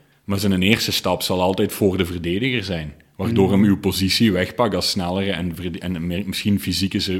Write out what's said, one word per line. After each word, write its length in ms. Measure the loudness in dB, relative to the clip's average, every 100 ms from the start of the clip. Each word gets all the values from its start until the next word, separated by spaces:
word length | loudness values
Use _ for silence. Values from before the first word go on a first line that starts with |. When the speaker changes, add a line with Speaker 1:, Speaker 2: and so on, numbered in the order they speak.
| _ _
Speaker 1:
maar 160 | -6 -2
zijn 220 | 2 2
eerste 300 | 4 2 0
stap 300 | -2 0 0
zal 200 | 0 0
altijd 300 | 2 2 -2
voor 260 | 0 0 2
de 80 | -2
verdediger 580 | -2 -4 -2 -2 -4
zijn. 300 | -4 -6 -8 -14 _ -8
Waardoor 340 | -2 2 4
Speaker 2:
Hmm. 120 | 6
Speaker 1:
hem 80 | 4
uw 100 | 4
positie 520 | 2 0 0 4 4
wegpakt 440 | 2 0 0 0 0
als 140 | -2
snellere 420 | -2 -2 -2 -2
en 240 | -2 -4 -6
verde-, 240 | -8 -6
en 280 | -6 -4 -4
meer, 160 | -4 -4
misschien 340 | -4 0 0
fysieke 420 | 0 -2 -2 -2 -2